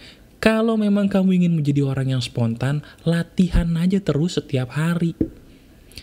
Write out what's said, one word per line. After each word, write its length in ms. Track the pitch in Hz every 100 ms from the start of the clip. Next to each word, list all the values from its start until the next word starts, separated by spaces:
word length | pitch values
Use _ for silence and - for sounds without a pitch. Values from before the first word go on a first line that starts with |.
| - - - -
kalau 320 | 220 220 226
memang 320 | 226 208 202 196
kamu 320 | 196 190 185
ingin 160 | 175 165
menjadi 240 | 143 143 139
orang 240 | 135 131 131
yang 0 |
spontan, 640 | 120 - 117 113 127 147 - - -
latihan 640 | 170 165 - 180 175 170 165
aja 240 | 180 196
terus 320 | 196 143 175
setiap 400 | - - 127 123
hari. 400 | 143 160 170 170 165 - - - - - - - -